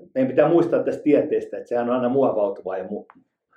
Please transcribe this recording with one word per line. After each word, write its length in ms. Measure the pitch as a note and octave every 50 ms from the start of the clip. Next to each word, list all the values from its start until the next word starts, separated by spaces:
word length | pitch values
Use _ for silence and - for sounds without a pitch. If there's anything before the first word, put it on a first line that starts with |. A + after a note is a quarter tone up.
| - - -
meidän 160 | C3 C3 A#2+
pitää 180 | B2 D#3+ D3 D#3
muistaa 340 | E3+ E3+ - - C#3 - -
tästä 200 | C3+ A2+ - -
tieteestä, 540 | D3+ C#3 B2 - - A2 A2 - - G2+
että 120 | G2 G2 -
sehän 200 | A#2+ A#2+ A#2 A#2+
on 60 | B2
aina 140 | B2+ B2 B2
muovautuvaa 680 | C3 C#3 C3 A2+ - G#2+ G2+ G2+ G2 - - F#2 F#2
ja 60 | F#2+ F#2
mu-, 400 | F#2+ - - - _ - - _ _ _ _ _ _ _